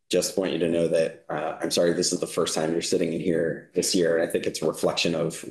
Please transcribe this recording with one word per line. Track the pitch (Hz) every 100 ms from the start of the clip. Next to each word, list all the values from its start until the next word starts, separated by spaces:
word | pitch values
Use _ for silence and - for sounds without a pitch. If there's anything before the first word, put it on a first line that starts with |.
| -
just | 90 - -
want | 92
you | 76
to | 82
know | 82 82
that, | 82 80 - -
uh, | 76 78 -
I'm | 85
sorry, | - 87
this | 85 87
is | 90
the | 82
first | - 82
time | - 80
you're | 82
sitting | 82 87 85
in | 80
here | 90 82 80 - -
this | 92 85
year, | 98 82 82
and | 82
I |
think | - 80
it's | -
a | 78
reflection | 82 87 80 90
of | 82 80 - -